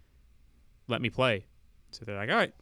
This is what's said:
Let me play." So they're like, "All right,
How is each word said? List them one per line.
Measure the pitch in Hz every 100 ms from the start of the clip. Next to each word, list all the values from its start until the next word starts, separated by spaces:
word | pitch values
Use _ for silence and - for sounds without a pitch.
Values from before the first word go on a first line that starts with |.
| - _ - - - - - - -
Let | 113
me | 117
play." | - 127 101 - - - - -
So | - 107
they're | 101
like, | 107
"All | 220
right, | 190 -